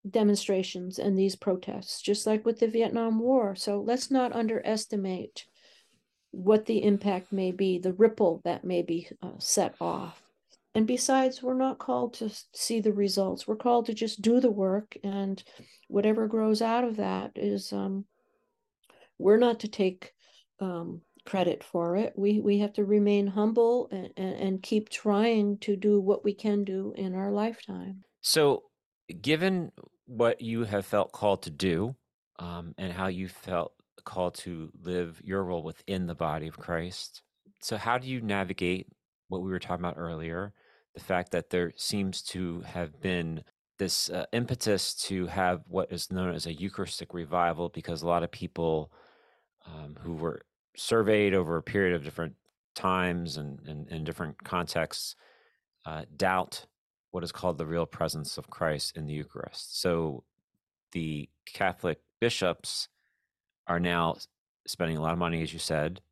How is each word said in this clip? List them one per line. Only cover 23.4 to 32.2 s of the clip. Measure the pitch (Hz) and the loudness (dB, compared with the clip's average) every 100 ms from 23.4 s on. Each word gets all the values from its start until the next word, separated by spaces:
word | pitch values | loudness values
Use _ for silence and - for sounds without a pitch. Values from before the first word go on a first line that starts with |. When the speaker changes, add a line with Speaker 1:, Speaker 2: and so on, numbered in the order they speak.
| 214 226 233 247 - | 2 4 4 4 0
Speaker 1:
and, | 190 - - | -8 -10 -6
and, | 190 - | -4 -2
and | 190 190 | -2 -2
keep | - 214 214 | 0 0 0
trying | - 214 202 226 226 208 202 | -2 2 4 4 4 2 0
to | - 196 | -2 2
do | 208 208 | 4 6
what | 190 - | 4 2
we | 208 202 | 2 0
can | 214 202 | 0 0
do | 196 190 202 - | 0 -4 -4 -4
in | 190 185 | -4 -2
our | 196 | -2
lifetime. | 202 220 226 - 185 185 190 - _ | 0 -2 -4 -10 -10 -10 -12 -18 _
Speaker 2:
So, | - 160 147 127 _ _ _ _ - 85 | 2 6 6 4 _ _ _ _ -18 -6
given | 113 156 190 185 165 - - _ - | 0 2 2 0 -4 -10 -20 _ -14
what | 117 117 - | 2 4 4
you | 113 113 110 | -2 -2 0
have | 101 95 | 0 2
felt | 104 - | 2 2
called | - 104 95 | 0 2 2
to | - | -2
do, | 73 92 82 113 135 _ _ | -2 2 2 0 -6 _ _